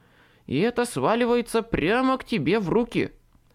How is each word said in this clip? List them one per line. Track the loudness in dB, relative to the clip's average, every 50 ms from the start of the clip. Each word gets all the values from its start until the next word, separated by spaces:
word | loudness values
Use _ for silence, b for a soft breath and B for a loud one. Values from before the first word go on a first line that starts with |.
| b b b b b b b b b
и | b -2 -2
это | 0 0 0 -2 -4
сваливается | -2 -2 -2 0 0 2 2 2 2 2 0 0 0 -2 -4 -2
прямо | -2 -2 -2 0 2 0 2 2 0 0 -2
к | -4
тебе | -4 -2 -2 0 2 0 0
в | 2 2
руки". | 2 2 0 0 -2 -4 -4 -4 -6 -14 _ _ _ -20 _ _ _